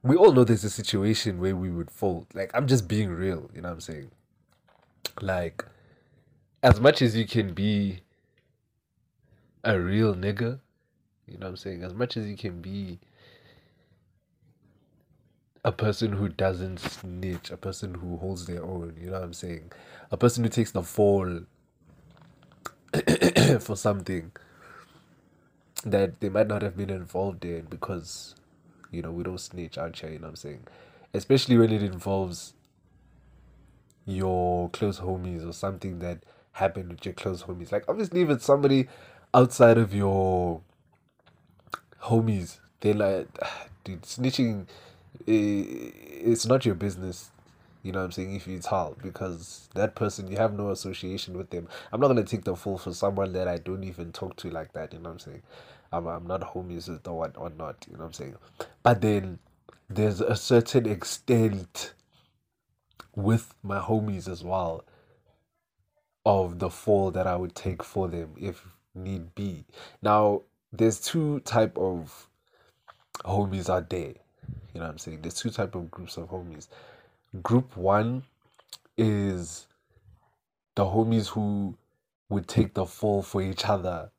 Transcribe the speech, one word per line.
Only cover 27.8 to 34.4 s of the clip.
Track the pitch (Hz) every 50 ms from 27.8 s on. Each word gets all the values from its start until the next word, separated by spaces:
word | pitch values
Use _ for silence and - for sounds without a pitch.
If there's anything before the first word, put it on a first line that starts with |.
| - - 90 87 78 - - - - - - _ _ _ _ _ _ - _ _ - -
you | - 85
know, | 82 82
we | 85 85
don't | 87 90 92 87
snitch | - - - 90 85 78 - 87
out | 82 82 80 -
here, | - 78
you | 80 76
know | 80
what | 80
I'm | 76
saying? | - - 73 71 120 - - - - - - - - - _ -
Especially | 101 - - 135 135 - - 123
when | 117 113 110
it | 110 104
involves | 104 98 92 87 - 101 98 98 95 90 87 - - - _ _ _ _ _ _ _ _ _ _ _ _ _ _ _ _ - - - - - - - - _ _ _ _ _ _ _
your | - 98 92 95 95 92 90